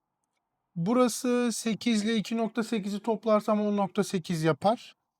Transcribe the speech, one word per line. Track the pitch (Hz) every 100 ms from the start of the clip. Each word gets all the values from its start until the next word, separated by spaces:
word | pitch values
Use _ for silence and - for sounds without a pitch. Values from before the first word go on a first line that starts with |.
| _ _ _ _ _ _ _ 175
Burası | 170 247 247 - 247 247 240
sekiz | 214 233 202 240 214
ile | 208 226
iki | - 226
nokta | 220 240
sekizi | 226 226 196 202
toplarsam | 233 214 220 214 214 208
on | 208 208
nokta | 196 -
sekiz | 190 190 - 165
yapar. | 160 156 196 247 - - _ _